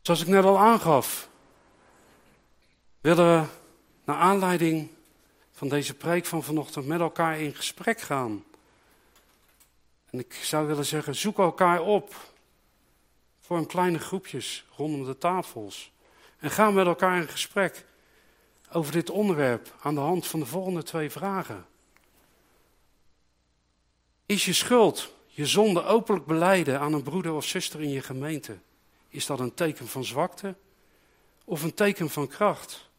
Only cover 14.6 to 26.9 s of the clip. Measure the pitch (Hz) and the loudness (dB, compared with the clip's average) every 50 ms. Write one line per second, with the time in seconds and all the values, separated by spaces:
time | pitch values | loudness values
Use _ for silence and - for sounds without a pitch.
14.6 | - _ _ - 143 156 151 139 135 127 131 _ - 175 185 185 - - - 117 | -16 _ _ -6 -4 -4 -4 -6 -6 -8 -8 _ -2 0 0 -2 -4 -6 -12 -14
15.6 | 104 98 - - - - _ _ _ _ _ _ _ - _ _ - 147 - - | -14 -12 -14 -16 -18 -20 _ _ _ _ _ _ _ -20 _ _ -8 -4 2 4
16.6 | 214 214 196 190 190 175 170 170 190 185 180 180 160 139 - - - - - 202 | 4 4 6 4 4 4 2 2 2 2 2 0 -2 -4 -6 -8 -8 -4 -2 -2
17.6 | 190 165 - - - _ _ _ _ _ _ _ _ _ _ _ _ _ _ _ | -2 -2 -4 -10 -20 _ _ _ _ _ _ _ _ _ _ _ _ _ _ _
18.6 | _ _ - 170 156 143 165 170 160 - - 196 214 202 175 147 143 127 120 110 | _ _ -4 -4 -4 -2 -2 -2 -2 -2 -2 0 0 2 2 2 2 2 0 -2
19.6 | - - - - - 143 151 143 139 151 185 175 - - - 160 143 113 143 190 | -6 -14 -20 -8 -6 -6 -4 -2 -2 0 -2 -2 -4 -4 -6 -6 -6 -6 -6 -6
20.6 | 190 190 185 165 143 - - 165 151 143 - - 190 196 196 190 - - 113 95 | -4 -4 -6 -6 -6 -6 -6 -6 -6 -6 -8 -8 -6 -4 -4 -6 -6 -8 -12 -14
21.6 | 90 _ _ _ _ _ _ _ _ _ _ _ _ _ _ _ _ _ _ _ | -16 _ _ _ _ _ _ _ _ _ _ _ _ _ _ _ _ _ _ _
22.6 | _ _ _ _ _ _ _ _ _ _ _ _ _ _ _ _ _ _ _ _ | _ _ _ _ _ _ _ _ _ _ _ _ _ _ _ _ _ _ _ _
23.6 | _ _ _ _ _ _ _ _ _ _ _ _ _ - 208 185 - 185 175 - | _ _ _ _ _ _ _ _ _ _ _ _ _ -2 0 0 0 0 0 -2
24.6 | - - 247 247 214 165 - - - - - _ _ _ - - 147 127 123 190 | 2 4 6 6 6 6 4 -2 -12 -12 -16 _ _ _ -10 -6 -4 0 4 4
25.6 | 220 220 180 170 - - 208 233 - - 208 175 139 143 160 160 170 185 196 185 | 4 4 4 0 2 2 2 2 2 0 -2 -2 0 -2 0 2 4 4 4 4
26.6 | 160 139 131 139 147 151 | 4 0 0 0 0 -2